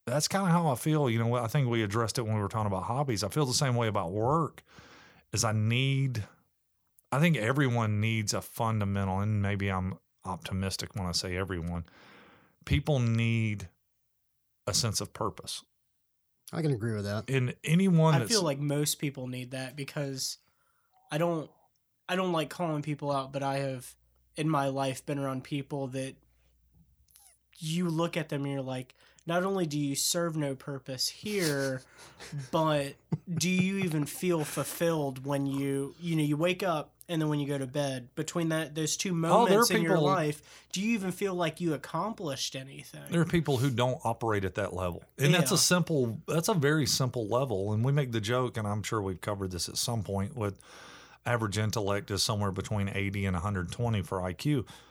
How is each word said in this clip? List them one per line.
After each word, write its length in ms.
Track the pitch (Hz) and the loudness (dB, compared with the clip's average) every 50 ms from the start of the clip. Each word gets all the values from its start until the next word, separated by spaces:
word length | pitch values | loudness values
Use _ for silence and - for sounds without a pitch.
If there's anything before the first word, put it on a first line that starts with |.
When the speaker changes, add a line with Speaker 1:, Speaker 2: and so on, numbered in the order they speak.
| - | -6
Speaker 1:
That's 220 | 117 123 151 - | -2 -2 0 0
kinda 200 | - - 190 196 175 | 0 0 2 4 4
how 180 | 165 175 170 | 4 4 4
I 80 | 151 123 | 2 0
feel. 340 | - - 156 156 151 143 127 | 0 2 2 2 4 4 2
You 100 | 113 117 | 2 2
know, 160 | 113 117 120 | 2 2 2
I 120 | 123 117 | 0 0
think 220 | 107 - 151 131 120 | 0 0 2 2 2
we 120 | 117 113 110 | 2 2 0
addressed 340 | 101 101 117 117 107 - | 2 2 0 0 0 0
it 60 | 131 113 | -2 -2
when 120 | 107 110 | 0 0
we 60 | 107 | 0
were 80 | 101 95 | 0 0
talking 180 | - 113 107 | 0 0 0
about 160 | 101 95 92 90 | 0 0 -2 -2
hobbies. 400 | 95 120 139 147 135 110 90 104 | -2 -2 -2 0 0 0 -2 -2
I 60 | 98 | -2
feel 160 | - 151 147 | 0 0 0
the 80 | 127 120 | 2 2
same 220 | - 147 131 123 | 0 2 2 2
way 120 | 120 117 | 2 2
about 240 | 110 104 101 90 85 | 2 0 0 -2 -2
work, 520 | 95 107 110 127 151 165 151 - - - _ _ - - - - - - - - - - _ - | -2 0 2 2 4 2 2 0 -4 -12 _ _ -20 -20 -20 -20 -20 -20 -20 -20 -20 -20 _ -6
is 120 | - 104 120 | -2 0 0
I 100 | 110 107 | 2 2
need, 720 | 107 107 113 117 127 135 139 135 135 135 131 120 110 98 - - _ _ _ _ _ _ _ _ _ _ _ _ - _ - | 2 2 2 2 2 2 2 2 2 0 0 -2 -4 -6 -8 -14 _ _ _ _ _ _ _ _ _ _ _ _ -18 _ -2
I 80 | 123 139 | 2 4
think 180 | 165 175 156 | 4 4 4
everyone 640 | 113 104 117 131 151 143 123 120 117 110 107 107 104 | 4 4 2 4 4 4 4 4 4 2 2 2 2
needs 320 | 107 110 113 110 104 104 - | 2 2 2 0 0 0 -2
a 80 | 95 | -4
fundamental, 800 | - - - - 117 113 110 107 101 98 98 98 98 95 92 98 | -4 -6 -4 -2 0 0 2 2 0 0 0 0 2 2 0 0
and 200 | 101 110 107 101 | 0 2 2 2
maybe 280 | 98 98 104 98 98 101 | 2 0 0 0 0 0
I'm 260 | 95 92 90 95 92 - _ _ _ _ - | 0 0 -2 -2 -6 -8 _ _ _ _ -8
optimistic 720 | 95 90 82 - - 95 92 95 95 - - 104 - - | -8 -8 -6 -6 -6 -4 -2 -2 -2 -4 -6 -8 -8 -6
when 100 | 104 90 | -6 -6
I 80 | 87 85 | -2 -2
say 220 | - - 92 90 | -4 -4 -2 -2
everyone, 480 | 90 95 90 95 85 82 87 85 85 82 - - - - - - - - - - - _ _ _ _ - | -2 -2 -2 -4 -4 -4 -4 -4 -6 -6 -10 -16 -20 -20 -20 -20 -20 -20 -20 -20 -20 _ _ _ _ -2
people 340 | - 143 147 - 156 147 127 | 0 0 0 2 2 2 2
need 720 | 120 113 113 113 117 113 113 113 113 107 104 101 92 - _ _ _ _ _ _ _ _ _ _ _ _ _ _ _ _ _ _ - | 2 2 2 2 2 2 2 2 0 0 -2 -4 -8 -14 _ _ _ _ _ _ _ _ _ _ _ _ _ _ _ _ _ _ -6
a 60 | 104 - | -2 -2
sense 260 | - - 110 92 - | 0 0 0 -2 -2
of 120 | 101 - - | -4 -6 -6
purpose. 500 | - 110 98 - - - - - - - _ _ _ _ _ _ _ _ _ _ _ _ _ _ _ - - | -4 -4 -4 -4 -6 -12 -10 -10 -12 -12 _ _ _ _ _ _ _ _ _ _ _ _ _ _ _ -16 -8
Speaker 2:
I 100 | 165 165 | -4 -2
can 100 | 156 147 | 0 0
agree 220 | 131 101 110 117 107 | 0 0 0 -2 -2
with 120 | 104 101 | -2 -2
that. 240 | 101 101 107 - - | -2 -4 -4 -2 0
Speaker 1:
And 260 | 135 131 123 - - - - | 0 0 0 0 -4 -6 0
anyone 500 | 131 160 180 196 190 170 160 160 160 151 | 2 4 4 6 6 6 8 8 8 6
Speaker 3:
I 40 | 135 | 4
Speaker 1:
that's 120 | 117 - | 4 4
Speaker 3:
feel 120 | 233 208 175 | 2 2 2
like 160 | 151 135 139 | 2 0 0
most 360 | 147 143 143 147 151 147 - - | 0 0 0 0 0 0 -2 -2
people 280 | 160 143 127 139 127 | -4 -6 -4 -6 -8
need 240 | 127 127 127 127 120 | -8 -8 -8 -8 -8
that 240 | 131 131 131 127 123 | -8 -8 -8 -8 -8
because 640 | 147 139 - - 156 143 139 135 131 - - - - _ _ _ _ _ _ _ _ _ _ _ _ _ - | -10 -10 -8 -6 -6 -4 -4 -4 -6 -6 -6 -8 -10 _ _ _ _ _ _ _ _ _ _ _ _ _ -6
I 60 | 151 | -2
don't, 320 | 151 170 175 170 156 139 - _ _ _ _ _ _ _ _ _ _ - - | 0 0 0 0 -2 -4 -8 _ _ _ _ _ _ _ _ _ _ -8 -4
I 60 | 185 | -2
don't 160 | 185 185 180 170 | 0 0 0 0
like 160 | 160 151 - | 0 0 -2
calling 320 | - - 180 160 156 147 | -4 -4 -2 -2 -2 -2
people 300 | 147 151 147 - 147 143 | -2 -4 -6 -4 -2 -2
out, 200 | 143 139 135 135 | 0 -2 -2 -4
but 100 | 139 135 139 | -6 -4 -2
I 160 | 135 139 139 | 0 0 0
have 360 | 139 135 131 123 - - - _ _ _ _ _ _ _ - | -2 -4 -6 -8 -10 -16 -20 _ _ _ _ _ _ _ -6
in 140 | 165 151 160 | -2 0 2
my 180 | 156 143 139 | 2 2 2
life 380 | 139 135 135 135 135 127 - - | 2 0 0 -2 -2 -2 -4 -6
been 120 | - 147 143 | -6 -4 -4
around 240 | 139 135 131 131 131 | -2 -4 -4 -6 -6
people 420 | - 151 143 135 - 151 139 135 131 | -6 -6 -6 -6 -6 -6 -6 -6 -6
that 260 | 131 131 131 135 135 _ _ _ _ _ _ _ _ _ _ _ _ _ - _ _ _ _ _ _ - _ - _ _ _ _ _ | -6 -6 -8 -8 -10 _ _ _ _ _ _ _ _ _ _ _ _ _ -20 _ _ _ _ _ _ -20 _ -20 _ _ _ _ _
you 300 | - 165 156 160 180 180 170 | -10 -8 -4 -2 -2 -2 0
look 280 | 160 160 170 170 - | 0 0 0 0 -2
at 120 | 170 151 - | -4 -4 -4
them 140 | 151 139 139 | -4 -4 -4
and 80 | 139 | -4
you're 100 | 139 135 | -4 -4
like, 340 | 131 131 131 127 127 _ - _ - - _ - - | -4 -6 -6 -8 -8 _ -18 _ -20 -20 _ -14 -6
"Not 180 | 160 170 180 180 | -2 0 0 0
only 220 | 196 196 190 175 | 0 0 0 -2
do 140 | 151 147 147 | 0 0 -2
you 160 | 143 139 139 | -2 -2 -2
serve 400 | - - - - 175 170 170 160 | 0 0 0 0 0 0 0 -2
no 200 | 160 147 139 135 | -2 -2 -2 -4
purpose 520 | - - 151 139 135 - - 131 127 - | -6 -8 -10 -10 -10 -10 -10 -6 -4 -4
here, 720 | - - - - 208 208 196 175 156 143 139 135 135 131 131 - - - - - - - | -4 -4 -6 -8 -4 -2 0 2 2 2 2 0 -2 -2 -4 -8 -14 -20 -20 -20 -20 -18
Speaker 1:
<laughs> 340 | - - - 156 143 131 - | -18 -14 -10 -10 -10 -8 -2
Speaker 3:
but 440 | - 165 160 156 151 147 139 139 - _ _ - 165 - - 190 170 | 0 2 4 4 2 2 0 -2 -8 _ _ -6 -6 -6 -4 -6 -4
do 160 | 160 165 180 | 0 2 2
you 280 | 185 185 185 190 196 196 | 4 4 2 2 2 0
even 260 | 190 170 156 151 143 | 0 0 0 0 -2
feel 380 | - - - 185 180 170 160 147 | -2 -4 -2 0 2 2 2 0
fulfilled 800 | - - 156 135 - - - 175 170 165 156 143 139 131 131 131 | -2 -2 -4 -4 -4 -2 0 0 2 2 2 0 -2 -4 -6 -4
when 200 | 139 143 139 139 | -2 0 0 0
you, 500 | 139 135 139 139 139 139 139 139 139 - - | 0 0 -2 -2 0 0 -2 -2 -4 -8 -8
you 160 | 170 170 165 | -4 0 2
know, 80 | 156 151 | 2 2
you 120 | 147 147 | 2 2
wake 260 | 147 170 180 185 185 208 | 2 2 0 2 0 0
up 280 | 180 160 151 143 - _ _ - - | 0 0 -2 -4 -8 _ _ -8 -4
and 120 | 170 160 | -2 0
then 80 | 156 151 | 0 2
when 100 | 151 147 | 0 0
you 80 | 143 | 0
go 100 | 139 143 | -2 -2
to 100 | 139 135 | -4 -4
bed, 400 | 127 135 147 143 135 131 127 120 - - | -4 -2 -2 -2 -2 -2 -6 -8 -10 -8
between 340 | 160 151 - - 175 165 160 | -8 -6 -4 -2 -2 0 0
that, 260 | 160 160 160 151 151 | 0 -2 -2 -4 -4
those 200 | 160 156 151 - | -4 -2 -2 -2
two 140 | - - 196 | -2 -2 -2
Speaker 1:
Oh, 20 | 175 | 0
there 140 | 165 160 165 | 0 4 6
are 140 | 180 220 240 | 6 8 8
Speaker 3:
moments 280 | 185 196 220 233 - | 8 8 6 6 6
in 100 | 185 - | 4 4
your 120 | - 185 190 | 4 4 4
Speaker 1:
people 100 | 165 151 | 6 6
Speaker 3:
life, 360 | 143 - 180 156 151 147 - - - - - - - | 4 4 4 2 0 -2 -4 -10 -20 -20 -20 -16 -8
do 100 | - 185 | -6 -2
you 120 | 202 226 233 | 0 0 0
even 180 | 208 190 185 | 0 0 -4
feel 240 | 180 - 208 196 180 | -4 -2 -2 -2 0
like 260 | 180 170 160 156 - | 0 0 -2 0 0
you 120 | 175 165 147 | -2 0 0
accomplished 800 | 131 - - - 165 185 214 220 - 190 147 127 - - - - | -2 -4 -4 -4 -2 -2 -2 -4 -6 -6 -6 -4 -4 -6 -6 -6
anything?" 480 | 131 135 135 139 143 135 - - 151 143 - | -8 -10 -10 -14 -16 -16 -16 -16 -14 -8 0
Speaker 1:
There 100 | 170 170 | 2 2
are 40 | 160 | 4
people 320 | 175 180 175 139 151 139 | 4 4 2 2 2 2
who 120 | 110 131 139 | 2 2 2
don't 300 | 120 117 123 127 123 - - | 2 2 2 2 0 0 -2
operate 400 | 113 117 - 120 113 107 101 95 | -2 -2 0 0 2 2 2 0
at 100 | 90 - | 0 -2
that 180 | 107 98 - 90 | -2 -4 -2 -2
level. 300 | 90 92 87 85 85 - _ - | -4 -4 -4 -4 -6 -12 _ -4
And 160 | - 135 147 160 | 0 4 4 4
that's 180 | 175 143 - | 4 4 4
a 40 | 196 | 4
Speaker 3:
Yeah. 40 | 156 | 4
Speaker 1:
simple, 640 | - - 180 180 160 - 160 139 123 113 107 - - | 4 4 4 2 2 2 2 2 2 0 -2 -6 -6
that's 220 | - 147 170 175 - | -2 -2 0 0 2
a 40 | 214 | 2
very 320 | 156 131 143 156 160 131 | 4 4 4 4 4 2
simple 420 | 92 - - 135 120 - 123 110 | 2 2 0 0 0 0 -4 -2
level. 440 | 101 110 123 139 123 104 92 98 104 | 0 2 0 2 2 0 -2 0 0
And 120 | 107 110 117 | 0 2 2
we 60 | 135 143 | 2 2
make 180 | 151 139 123 | 2 0 0
the 100 | 113 117 | -2 -2
joke, 360 | 98 113 123 127 127 117 - | 0 2 2 2 0 0 -2
and 100 | 113 107 | -4 -4
I'm 160 | 104 107 107 92 | -2 -2 -4 -2
sure 180 | - 113 110 | -2 -2 -2
we've 200 | 98 95 92 - | -2 -2 -4 -4
covered 300 | - 107 101 98 98 92 | -4 -4 -4 -4 -4 -4
this 180 | 92 82 - - | -4 -4 -6 -4
at 80 | - | -4
some 260 | - - - 117 113 98 | -4 -2 -2 -2 -4 -2
point, 320 | - 98 98 98 101 - | -2 -2 -2 -2 -2 -4
with 240 | 120 107 101 98 - - - - - - - - - - - - - - | -4 -4 -4 -4 -8 -18 -20 -20 -20 -20 -20 -20 -20 -20 -20 -18 -8 -2
average 320 | 117 120 113 110 104 92 | 0 0 0 0 0 0
intellect 540 | 107 110 107 - 113 101 98 101 101 82 - | 0 -2 0 0 0 0 0 0 0 0 -2
is 100 | 101 95 | -2 0
somewhere 300 | - - 110 104 104 98 | 0 0 0 0 0 -2
between 380 | 92 95 90 - 104 101 98 98 | -2 -4 -4 -2 -2 -2 -2 -2
eighty 360 | 92 98 98 98 98 101 98 | -2 -2 -2 -2 -2 -2 -2
and 80 | 98 90 | 0 -2
a 40 | 87 | -2
hundred 320 | 90 104 101 92 87 87 | -2 -2 -2 -2 -4 -4
twenty 300 | - - 120 117 113 101 | -4 -2 -2 0 0 -2
for 200 | 87 - 98 92 | -2 -2 -4 -2
I 120 | 90 92 87 | -2 -4 -4
Q. 320 | - - 147 147 123 95 - - - - - | -2 0 0 0 0 -2 -6 -12 -20 -20 -20